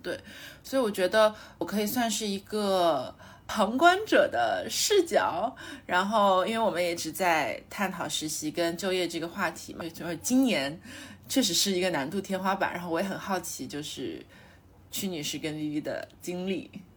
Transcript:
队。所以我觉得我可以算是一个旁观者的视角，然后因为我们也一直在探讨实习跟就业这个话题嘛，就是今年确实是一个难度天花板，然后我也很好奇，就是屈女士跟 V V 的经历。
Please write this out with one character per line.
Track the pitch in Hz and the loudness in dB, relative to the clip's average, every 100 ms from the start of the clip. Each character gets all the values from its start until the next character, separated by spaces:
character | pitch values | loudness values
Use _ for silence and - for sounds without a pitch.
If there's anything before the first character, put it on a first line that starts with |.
队。 | - 151 - - - - | -8 -8 -10 -18 -18 -18
所 | - 269 | -4 0
以 | |
我 | 233 | 0
觉 | 202 185 | 2 2
得 | 220 214 208 - - | 6 6 4 -8 -8
我 | 175 | -4
可 | 202 | 0
以 | 208 | 0
算 | 240 233 | 0 0
是 | 208 214 | 0 -2
一 | 196 | -4
个 | - 214 202 190 170 143 123 - - - - | -4 -2 2 4 4 2 -2 -12 -20 -18 -6
旁 | 214 202 247 | 0 2 6
观 | 339 370 440 | 6 6 4
者 | 320 - | 4 4
的 | 233 233 95 214 | 4 2 0 -2
视 | - - 415 339 | -2 4 4 4
角， | 175 208 170 220 - - - - | 2 2 0 -4 -6 -14 -14 0
然 | 180 196 | 2 4
后 | 220 202 185 185 | 4 6 6 4
因 | |
为 | 226 220 | 2 0
我 | |
们 | 165 | 2
也 | 175 | 0
一 | 175 | -2
直 | 160 | -6
在 | 151 185 160 127 - - | 0 2 2 2 -4 -10
探 | - 190 | -4 -4
讨 | 180 151 | -4 -6
实 | - 156 | -4 -4
习 | - 151 | -4 -4
跟 | 147 170 170 | -2 -2 0
就 | 196 | -2
业 | 185 170 | 0 -2
这 | 170 | -4
个 | 165 | -6
话 | 202 175 | -4 -4
题 | 160 - | -4 -12
嘛， | - 170 | -12 -12
就 | - 160 | -8 -8
是 | 160 | -6
今 | - 254 262 | 2 4 4
年 | 170 135 170 - - - - - | 2 -2 -6 -12 -16 -16 -18 -2
确 | - | 0
实 | 208 | 2
是 | 170 202 | 2 2
一 | 180 | 2
个 | 185 | 0
难 | 160 135 | 0 -2
度 | 196 | -4
天 | 190 190 | -4 -2
花 | 196 196 | 0 0
板， | 175 | -2
然 | 175 | -4
后 | 175 | -4
我 | 165 | -2
也 | 196 | -2
很 | 185 | -4
好 | - 190 | -4 -4
奇， | 175 - 131 | -4 -8 -8
就 | 147 | -8
是 | 147 - 120 73 - - - - _ - - | -10 -8 -8 -10 -14 -20 -20 -20 _ -20 -12
屈 | - 196 | -6 -4
女 | 170 | -4
士 | 151 151 | -6 -6
跟 | 156 151 | -6 -4
V | 151 | -4
V | 147 | -2
的 | - - - - | -4 -6 -8 -12
经 | - 180 185 | -8 -4 -2
历。 | 190 - - - | -4 -6 -14 -20